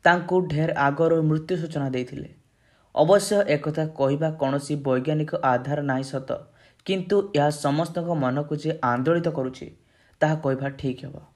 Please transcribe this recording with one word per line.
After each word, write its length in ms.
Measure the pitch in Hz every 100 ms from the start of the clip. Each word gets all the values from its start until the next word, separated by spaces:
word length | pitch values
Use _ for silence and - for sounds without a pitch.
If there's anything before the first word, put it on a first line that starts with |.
ତାଙ୍କୁ 380 | 175 180 180 185
ଢେର 320 | 175 147 160
ଆଗରୁ 480 | - 143 147 165 165
ମୃତ୍ୟୁ 360 | 156 156 160 180
ସୂଚନା 320 | 160 151 139
ଦେଇଥିଲେ। 460 | 127 127 139 - - _ _ _ _ _ -
ଅବଶ୍ୟ 400 | 156 202 202 202
ଏକଥା 500 | - 147 151 151 160
କହିବା 440 | - 135 143 160
କୌଣସି 460 | 156 135 143 139 147
ବୈଜ୍ଞାନିକ 600 | 139 127 131 156 151 -
ଆଧାର 460 | 135 123 131 147
ନାହିଁ 220 | 143 131
ସତ, 280 | 135 135 135 - - _ _ _ -
କିନ୍ତୁ 460 | 190 180 202 202 -
ଏହା 140 | 147
ସମସ୍ତଙ୍କ 600 | 147 143 147 170 175 170
ମନକୁ 460 | 165 131 131 147 151
ଯେ 240 | 151 160
ଆନ୍ଦୋଳିତ 440 | 127 120 131 170 170
କରୁଛି, 500 | 139 131 131 - - _ _ _ _
ତାହା 160 | 156 156
କହିବା 340 | 143 135 139
ଠିକ୍ 360 | 135 135 123 139
ହେବ। 140 | 135 -